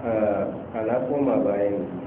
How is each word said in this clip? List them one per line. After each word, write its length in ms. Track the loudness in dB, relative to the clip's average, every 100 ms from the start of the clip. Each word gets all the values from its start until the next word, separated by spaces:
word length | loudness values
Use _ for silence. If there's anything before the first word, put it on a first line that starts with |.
Ah, 400 | 0 0 2 0 -2 -6 -8
ana 220 | -4 0 0 0
koma 320 | 0 2 4
bayan. 460 | 2 2 2 0 -2 -6